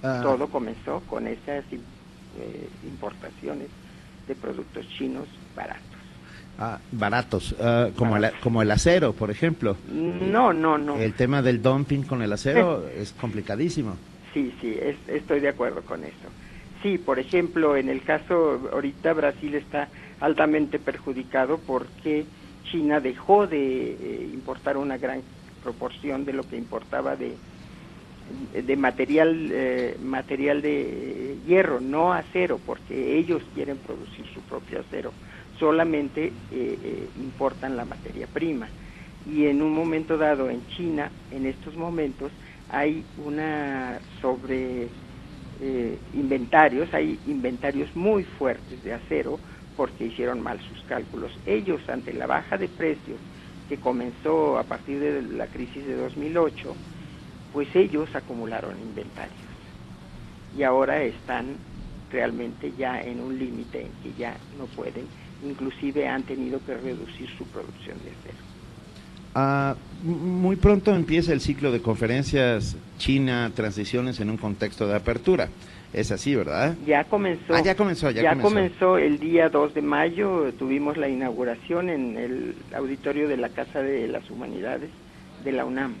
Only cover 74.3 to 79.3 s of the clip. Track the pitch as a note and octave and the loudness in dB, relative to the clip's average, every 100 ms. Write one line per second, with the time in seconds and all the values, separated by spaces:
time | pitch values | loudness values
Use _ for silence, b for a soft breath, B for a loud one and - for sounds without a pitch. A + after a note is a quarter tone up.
74.3 | A2 G#2+ G2+ A2 - G#2 G#2 G2 A#2 - | 0 -2 -2 -2 0 2 2 2 2 4
75.3 | F#3 - - B B B - G#2+ G2+ C#3 | 4 4 -4 B B B -2 0 0 2
76.3 | C3+ D2+ D#2 C#3 E3+ D3 D3 D#3 G#3 G3 | 2 2 2 2 0 4 4 4 2 2
77.3 | E3+ - E3 E3 F#3+ G3+ F3 D3+ A2+ D3+ | 0 4 4 6 4 2 4 2 4 4
78.3 | C#3 G3+ G#3 F#3 - F#3 F#3 D3 D3 D#3 | 6 6 6 2 4 6 6 6 4 4